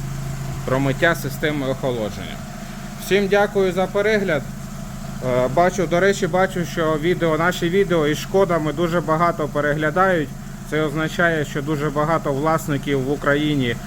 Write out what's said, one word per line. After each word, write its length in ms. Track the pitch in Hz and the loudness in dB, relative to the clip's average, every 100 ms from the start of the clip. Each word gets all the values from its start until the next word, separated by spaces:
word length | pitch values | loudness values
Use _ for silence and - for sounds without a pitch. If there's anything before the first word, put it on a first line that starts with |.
| - - - - - - | -6 -8 -8 -6 -8 -6
промиття 500 | - 131 139 135 170 | -2 0 2 2 2
системи 540 | 165 139 - 156 147 131 | 2 -4 -2 -2 -2 -2
охолодження. 680 | 131 135 120 101 92 98 - - - - - - - - | -2 -2 -2 -4 -6 -10 -10 -10 -12 -12 -12 -12 -8 0
Всім 200 | 196 190 | 2 4
дякую 440 | 202 202 202 190 | 4 4 2 2
за 140 | 180 185 | 0 0
перегляд. 560 | 202 208 214 190 147 - - - - - - - - 127 | 0 2 2 2 0 -2 -10 -10 -10 -10 -10 -10 -6 0
Е, 220 | 123 127 | 2 2
бачу, 320 | 160 180 190 156 | 4 4 2 0
до 140 | 170 | 2
речі, 260 | 196 196 180 | 2 2 0
бачу, 380 | 185 190 180 | 2 0 0
що 340 | 143 175 160 151 | -4 0 0 2
відео, 380 | 170 165 165 156 | 0 2 2 2
наші 300 | 175 175 175 | 0 0 0
відео 380 | 196 175 170 147 | 2 2 2 2
із 120 | 143 | 0
Шкодами 540 | - 196 180 165 156 | 0 2 4 2 0
дуже 280 | 139 175 175 | 0 0 0
багато 480 | 151 156 175 165 143 | 2 2 2 0 -2
переглядають. 800 | 143 147 151 156 170 190 175 131 - - - - | 0 0 2 0 2 4 2 0 -6 -12 -12 -4
Це 120 | 151 | -2
означає, 600 | 156 156 156 - 170 156 | 0 -2 -2 0 2 2
що 180 | 139 151 | -2 -4
дуже 280 | 139 147 151 | -2 -2 -2
багато 420 | 147 151 156 147 | 0 0 0 0
власників 680 | 135 156 160 156 139 143 139 | 0 0 0 -2 -2 0 0
в 100 | 131 | 0
Україні 640 | 139 143 143 151 143 123 113 | 0 2 2 2 0 0 -2